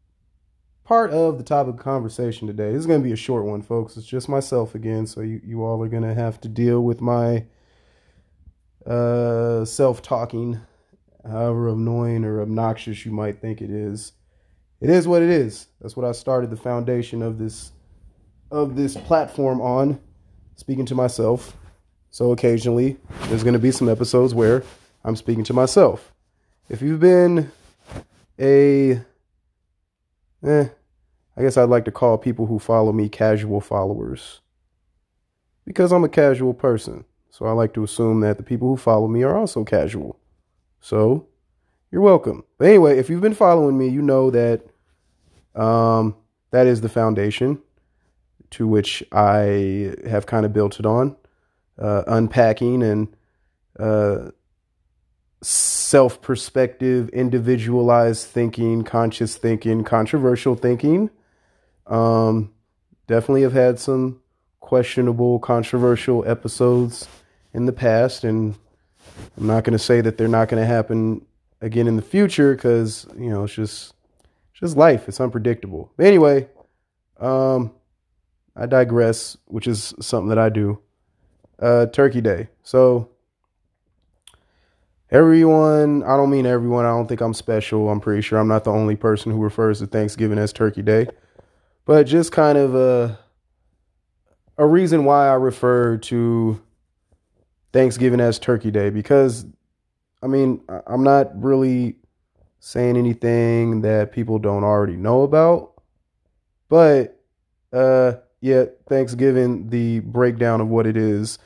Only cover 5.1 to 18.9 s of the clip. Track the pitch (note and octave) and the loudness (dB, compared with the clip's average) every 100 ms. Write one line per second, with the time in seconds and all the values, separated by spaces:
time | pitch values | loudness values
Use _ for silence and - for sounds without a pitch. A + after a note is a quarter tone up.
5.1 | G#2+ A2 A2 - A2+ A2+ A2+ A2 A#2 A2+ | -10 -12 -12 -12 -10 -6 -6 -6 -6 -4
6.1 | A2 A2+ A2 A#2 A2 A#2+ A#2+ A#2+ A#2+ A#2+ | -4 -6 -8 -10 -4 0 0 0 -2 -2
7.1 | A#2+ A#2 A#2 A2+ _ _ _ _ _ _ | -2 0 -2 -6 _ _ _ _ _ _
8.1 | _ _ _ _ _ _ _ - A#2+ A#2+ | _ _ _ _ _ _ _ -8 -4 -2
9.1 | A#2+ A#2+ A#2 A#2 A#2 A2+ - C3+ A#2 - | -2 -2 -2 -2 -4 -4 -2 0 -2 -6
10.1 | B2 A#2 A#2 A#2+ A2+ - _ _ _ _ | -6 -6 -8 -8 -10 -14 _ _ _ _
11.1 | _ A#2 A2 A#2 A#2 A#2 A2 A#2 A#2 A#2 | _ -12 -6 -4 -2 -4 -2 -4 -4 -4
12.1 | A2+ A2 G#2+ G#2 A2 A2+ A2 - G#2 A2+ | -4 -4 -6 -6 -4 -4 -6 -10 -12 -10
13.1 | G#2+ G#2+ G#2 A2+ G#2+ G#2 G#2 G#2 G#2+ - | -8 -8 -8 -10 -10 -10 -10 -10 -12 -16
14.1 | _ _ _ _ _ _ - B2 F3+ E3 | _ _ _ _ _ _ -6 0 2 2
15.1 | F3 E3+ E3+ A#2 - - _ G#2+ - G2+ | 2 2 2 0 -6 -20 _ -16 -8 -8
16.1 | - - C3 A#2+ A2+ B2 A#2+ A#2+ B2 A#2+ | -6 -4 -4 -4 -8 -8 -6 -4 -4 -6
17.1 | A#2+ A2+ A2 A2 - - _ _ _ - | -8 -8 -6 -10 -12 -20 _ _ _ -20
18.1 | _ _ _ - D3+ C#3+ B2+ C#3 | _ _ _ -10 -6 -4 -4 -6